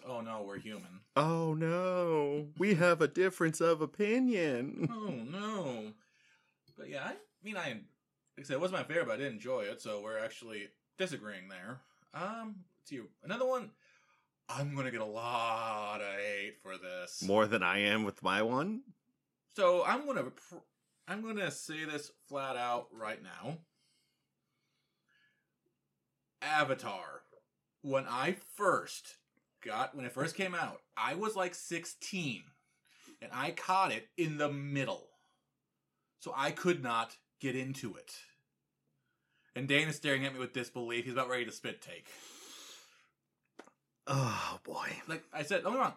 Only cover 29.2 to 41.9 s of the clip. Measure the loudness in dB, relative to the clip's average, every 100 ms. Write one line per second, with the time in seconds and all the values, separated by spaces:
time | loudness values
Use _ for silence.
29.2 | _ _ _ _ -4 -2 -2 -4 -6 -2
30.2 | -2 0 -2 -2 -4 -6 _ -2 0 0
31.2 | 0 2 0 -2 -6 -6 -6 -10 -6 -4
32.2 | -2 -4 -10 _ _ _ _ _ -20 -14
33.2 | -8 -4 -4 -2 2 4 4 2 -4 -2
34.2 | 0 2 0 0 -2 0 0 -4 -8 _
35.2 | _ _ _ _ _ _ _ _ _ _
36.2 | -6 0 0 4 4 4 4 2 2 -4
37.2 | _ _ -2 0 -2 -4 -6 -8 -12 -18
38.2 | -18 _ _ _ _ _ _ _ _ _
39.2 | _ _ _ -6 2 4 4 0 2 2
40.2 | 0 -4 -4 -4 -6 -4 -2 -2 0 0
41.2 | 0 0 -2 -6 -8 -8 -12